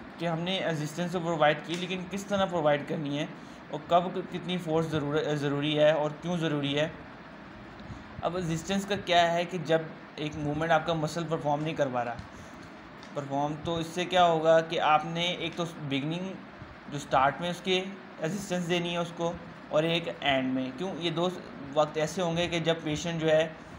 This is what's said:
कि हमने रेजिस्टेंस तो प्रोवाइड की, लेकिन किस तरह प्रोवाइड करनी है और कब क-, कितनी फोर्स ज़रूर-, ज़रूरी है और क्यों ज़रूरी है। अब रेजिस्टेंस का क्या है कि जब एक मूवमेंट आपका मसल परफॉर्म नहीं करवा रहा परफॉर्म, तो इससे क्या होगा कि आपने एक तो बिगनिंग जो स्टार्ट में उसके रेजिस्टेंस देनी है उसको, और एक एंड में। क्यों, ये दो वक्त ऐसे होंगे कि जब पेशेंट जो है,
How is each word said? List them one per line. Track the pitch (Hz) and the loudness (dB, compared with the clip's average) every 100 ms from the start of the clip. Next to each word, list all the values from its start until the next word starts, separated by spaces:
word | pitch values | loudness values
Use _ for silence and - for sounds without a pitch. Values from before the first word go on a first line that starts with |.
| - - | -14 -6
कि | 170 | -2
हमने | 165 175 190 156 | -2 0 0 0
रेजिस्टेंस | 156 151 - 175 | -2 -4 -2 -2
तो | 180 | 0
प्रोवाइड | 165 160 151 156 - | 0 4 6 4 -2
की, | 175 | -4
लेकिन | 180 185 | -2 -4
किस | 170 196 - | -4 -8 -2
तरह | 196 190 | 0 2
प्रोवाइड | 175 151 147 135 | 4 4 4 0
करनी | 185 143 143 | -4 -2 -2
है | 160 - - - - | -4 -8 -16 -18 -10
और | 151 151 | -8 4
कब | 170 180 190 | 4 4 -2
क-, | 170 | -6
कितनी | 175 170 180 | -6 -4 -4
फोर्स | 160 160 156 | 0 0 2
ज़रूर-, | 151 143 151 147 | 0 0 0 0
ज़रूरी | 151 143 143 151 | 0 0 0 2
है | 151 151 | 6 6
और | 156 151 | 6 2
क्यों | 151 170 175 | -2 -2 0
ज़रूरी | 160 147 143 | 2 0 0
है। | 143 160 - - - - - - - - - - - - - | 0 0 -4 -14 -16 -16 -16 -16 -16 -16 -16 -14 -14 -12 -6
अब | 165 180 | -4 -2
रेजिस्टेंस | 165 160 - 196 | -2 -2 -2 -2
का | 196 196 | 0 -4
क्या | 185 170 | 4 6
है | 170 170 | 6 4
कि | 175 180 | 0 -4
जब | 143 160 156 - - - | 2 2 2 -10 -14 -8
एक | 151 | -6
मूवमेंट | 156 147 147 165 | -4 -2 0 4
आपका | 160 156 | 4 4
मसल | 160 151 170 | 0 0 -2
परफॉर्म | 156 160 147 147 | -2 0 0 0
नहीं | 156 | 0
करवा | 151 139 123 | 0 0 0
रहा | 120 113 - - - - - - - - - 147 | -2 -6 -12 -16 -16 -16 -16 -16 -18 -18 -10 -8
परफॉर्म, | 139 139 147 | -2 0 0
तो | 151 170 165 | -2 -2 -2
इससे | 165 180 | -2 -4
क्या | 175 180 | 2 6
होगा | 175 160 160 165 | 8 6 6 6
कि | 165 170 | 6 2
आपने | 147 151 160 165 | 6 6 4 -2
एक | 175 165 160 175 | -2 -2 -4 -4
तो | |
बिगनिंग | 170 - 147 135 147 175 190 185 - - - - - | -6 -6 -4 -2 -2 -4 -6 -8 -14 -16 -16 -16 -10
जो | 143 | -8
स्टार्ट | - 143 135 143 | 2 4 4 2
में | 175 | -4
उसके | 175 190 185 190 196 - - | -4 0 0 0 -8 -14 -6
रेजिस्टेंस | 160 202 - 180 | -4 -4 -2 -2
देनी | 170 175 170 | 0 0 0
है | 175 | -2
उसको, | 170 - 170 175 - - - | -4 -2 -4 -4 -10 -16 0
और | 147 | 2
एक | 165 170 170 - | 4 2 -2 -2
एंड | 143 135 131 | 2 2 2
में। | 131 131 131 | 0 -2 -4
क्यों, | 185 147 | -6 -2
ये | 170 | -2
दो | 160 180 180 - - - | 0 0 -2 -10 -12 -2
वक्त | 151 151 156 | 2 2 2
ऐसे | 156 190 | -2 0
होंगे | 170 165 175 | 0 2 0
कि | 170 | 2
जब | 160 165 | 2 0
पेशेंट | 156 151 170 165 | 0 -2 -2 0
जो | 156 | 4
है, | 156 165 - - | 4 4 -4 -14